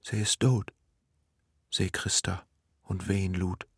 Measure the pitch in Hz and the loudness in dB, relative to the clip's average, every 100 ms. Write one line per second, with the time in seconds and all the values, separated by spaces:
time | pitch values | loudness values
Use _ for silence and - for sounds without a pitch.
0 | - 107 107 - 127 123 101 _ _ _ | -4 -2 0 4 4 4 -2 _ _ _
1 | _ _ _ _ _ _ _ - 92 - | _ _ _ _ _ _ _ -2 -2 -2
2 | - - - 92 - _ _ _ - 95 | 0 0 0 -6 -8 _ _ _ -6 -6
3 | 92 98 95 92 92 92 - | 0 0 2 0 -2 -4 -10